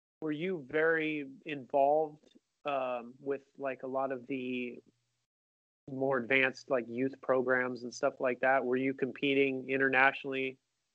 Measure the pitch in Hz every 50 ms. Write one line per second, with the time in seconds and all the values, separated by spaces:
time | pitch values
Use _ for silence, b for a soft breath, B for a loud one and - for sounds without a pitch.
0 | _ _ _ _ 156 156 151 147 170 190 190 165 135 123 143 156 160 165 165 160
1 | 156 156 156 147 143 135 135 - - 170 151 139 123 - - 143 139 143 147 156
2 | 160 151 151 - _ _ _ - _ _ _ _ - 143 143 135 131 127 123 120
3 | 117 120 127 131 143 139 139 135 - _ _ - 139 135 127 127 - 131 131 131
4 | 135 135 135 123 120 - 139 131 127 123 127 123 123 120 120 - - _ _ _
5 | _ _ _ _ _ _ _ _ _ _ _ _ _ _ _ _ _ - 135 131
6 | 135 139 139 127 117 107 135 135 131 127 123 - - - 139 123 117 117 117 120
7 | 131 135 135 - - - 131 131 123 127 127 127 127 127 127 117 120 123 - -
8 | 143 135 - - 139 127 123 123 - 131 135 135 127 123 127 127 135 135 135 -
9 | 139 127 113 - - 143 139 139 139 135 131 131 127 131 135 135 135 135 131 127
10 | 135 139 135 - - 139 135 135 131 131 131 - _ _ _ _ _ _ _